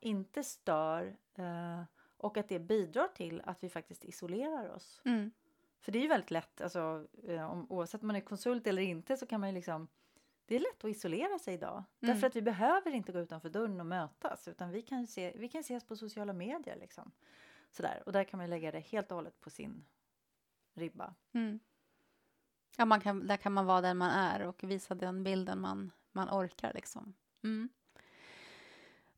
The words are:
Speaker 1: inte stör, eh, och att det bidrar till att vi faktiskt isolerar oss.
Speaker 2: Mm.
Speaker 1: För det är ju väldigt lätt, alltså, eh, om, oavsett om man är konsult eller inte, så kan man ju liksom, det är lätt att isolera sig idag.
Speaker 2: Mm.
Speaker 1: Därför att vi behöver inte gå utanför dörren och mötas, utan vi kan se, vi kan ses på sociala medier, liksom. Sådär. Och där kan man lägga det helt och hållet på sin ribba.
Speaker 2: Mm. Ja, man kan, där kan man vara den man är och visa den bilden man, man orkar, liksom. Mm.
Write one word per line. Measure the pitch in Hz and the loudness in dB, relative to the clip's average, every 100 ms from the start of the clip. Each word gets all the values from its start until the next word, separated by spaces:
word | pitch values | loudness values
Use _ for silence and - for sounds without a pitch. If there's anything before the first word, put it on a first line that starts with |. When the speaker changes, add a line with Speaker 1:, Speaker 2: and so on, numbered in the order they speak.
Speaker 1:
inte | 226 202 190 - | 0 0 -2 -4
stör, | 277 - - 156 156 165 185 202 _ | -6 -4 2 4 4 2 -2 -8 _
eh, | - 175 170 175 170 170 _ _ - | -8 -6 -4 -4 -6 -8 _ _ -4
och | 208 208 | -2 0
att | 208 | 0
det | 180 | 0
bidrar | 165 220 170 220 370 | 4 4 4 2 2
till | - 170 165 | 0 -6 -4
att | - 175 | -6 -6
vi | 180 | -6
faktiskt | 165 - 170 | -8 -10 -14
isolerar | - - 175 190 294 302 185 | -14 -10 -4 -2 -2 -2 -6
oss. | 180 - - | -10 -14 -6
Speaker 2:
Mm. | 254 233 208 - _ _ _ _ | 2 2 2 -6 _ _ _ _
Speaker 1:
För | - | -2
det | 220 | 2
är | |
ju | 262 | 4
väldigt | 226 175 | 4 4
lätt, | 165 - - | -2 -2 -4
alltså, | 175 175 160 160 156 - - | -4 0 0 -2 -6 -14 -6
eh, | 170 160 | -4 -4
om, | 175 247 | -6 -4
oavsett | 180 170 214 | -2 -2 -2
om | 214 | -2
man | 202 | -2
är | |
konsult | 196 202 240 247 220 | -2 -4 0 0 2
eller | 190 | 2
inte, | 190 165 - 262 | 2 0 -2 -2
så | 247 | 0
kan | 220 | -2
man | 196 | 0
ju | |
liksom, | 185 175 160 165 _ _ _ _ _ - | -2 -2 -4 -6 _ _ _ _ _ 0
det | 240 | 2
är | |
lätt | 453 - | 2 -2
att | 214 | -4
isolera | 208 180 170 359 381 | -2 0 0 0 -2
sig | - | -2
idag. | 180 - | -4 -4
Speaker 2:
Mm. | - 190 _ 233 | -6 -8 _ 2
Speaker 1:
Därför | 220 254 | 6 4
att | 247 | 4
vi | |
behöver | 214 190 233 370 370 | 2 6 6 6 4
inte | 254 190 | -2 -2
gå | 180 | -2
utanför | 170 160 165 | -2 -4 -4
dörren | 190 226 185 | 0 0 0
och | 165 | -2
mötas, | 180 160 - 320 - - | -2 -2 -2 -4 -4 -8
utan | 170 180 | -8 -6
vi | 196 | -6
kan | 226 262 233 | -4 -4 -4
se, | - 180 - | -4 -4 -4
vi | 240 | -6
kan | 320 | -6
ses | 302 247 | -6 -6
på | - 220 | -6 -10
sociala | 214 214 202 | -8 -6 -4
medier, | 185 196 320 - - | -4 -4 -4 -6 -10
liksom. | 175 - - - _ - - - - | -12 -16 -18 -18 _ -20 -20 -20 -18
Sådär. | - - - - | -4 -2 -2 0
Och | |
där | 196 | 2
kan | 196 190 | 2 0
man | 175 | -2
lägga | 170 160 | -2 -2
det | 160 | -4
helt | 156 214 196 | -4 -2 -2
och | 175 | -4
hållet | 165 - | -6 -10
på | - | -16
sin | - - - 147 _ _ _ _ _ _ _ _ | -12 -12 -12 -16 _ _ _ _ _ _ _ _
ribba. | - 165 - - 180 _ | -8 -8 -6 -12 -12 _
Speaker 2:
Mm. | 240 220 214 - _ _ _ _ _ _ _ _ _ _ - | -2 -2 -4 -10 _ _ _ _ _ _ _ _ _ _ 2
Ja, | |
man | 226 208 | 6 6
kan, | 202 196 180 | 6 0 2
där | 202 | 2
kan | 202 | 2
man | 196 185 | 4 6
vara | 185 | 6
den | 180 180 | 6 4
man | 180 | 4
är | 190 185 196 185 | 4 4 2 -2
och | - | -4
visa | 185 190 - | -4 -4 -4
den | 180 185 185 | -4 -2 -2
bilden | 190 190 185 190 | 0 2 0 -2
man, | 190 190 190 - _ | -2 -4 -6 -10 _
man | 190 190 | -2 2
orkar, | 196 185 - 226 | 2 0 -2 -4
liksom. | - - 220 208 - _ _ | -4 -8 -12 -14 -16 _ _
Mm. | 214 220 240 _ _ - - - - - - - - - - - _ | -4 -2 -4 _ _ -20 -20 -20 -20 -20 -18 -20 -20 -20 -20 -20 _